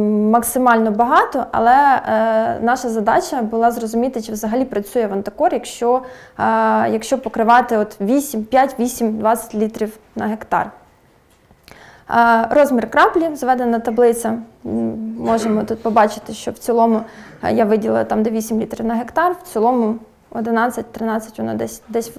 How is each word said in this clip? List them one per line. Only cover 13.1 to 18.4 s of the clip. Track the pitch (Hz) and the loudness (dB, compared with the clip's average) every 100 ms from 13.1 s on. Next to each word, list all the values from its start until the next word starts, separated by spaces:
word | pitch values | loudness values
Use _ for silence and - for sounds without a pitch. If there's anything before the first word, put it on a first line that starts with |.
| 359 330 294 | 2 -2 -2
зведена | 247 254 240 233 | 0 0 2 0
таблиця. | 233 226 240 233 220 233 226 _ - | 0 2 4 2 -2 -6 -10 _ -6
М, | 220 226 220 220 226 | -4 -4 -6 -8 -6
можемо | 226 226 220 214 | -2 0 0 -2
тут | 214 226 | -2 -4
побачити, | 233 220 214 - - | 0 2 2 0 -12
що | 220 - | -10 -10
в | 214 | -8
цілому, | - 233 233 220 220 - - - | -2 2 2 2 -2 -16 -20 -8
е, | - | -2
я | 220 | 0
виділила | 214 214 220 226 | 2 2 0 -2
там, | 220 220 | 0 0
де | 214 | 0
вісім | 220 | -2